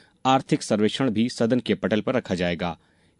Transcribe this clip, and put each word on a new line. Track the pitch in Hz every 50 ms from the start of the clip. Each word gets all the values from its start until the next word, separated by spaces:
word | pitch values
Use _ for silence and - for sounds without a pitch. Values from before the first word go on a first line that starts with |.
| _ _ _ _ -
आर्थिक | 131 131 131 - - 160 147 -
सर्वेक्षण | - 113 104 107 104 - - 135 127
भी | 95 107 117 123
सदन | - - 117 113 127 123
के | - - 98
पटल | - - 95 110 107
पर | 95 131 127
रखा | 117 - - 98
जाएगा। | 85 90 87 87 80 87 87 80 - _ _ _ _ _ _ _